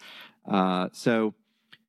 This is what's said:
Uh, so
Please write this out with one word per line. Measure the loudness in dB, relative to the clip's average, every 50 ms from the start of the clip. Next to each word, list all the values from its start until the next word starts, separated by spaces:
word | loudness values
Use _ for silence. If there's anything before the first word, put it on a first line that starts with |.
| -20 -20 -20 -20 -20 -20 _ _ -6
Uh, | -2 0 2 2 2 2 0 -2 -4
so | -6 -2 0 2 2 4 2 0 -2 _ _ _ _ _ _ _ -20 -20 _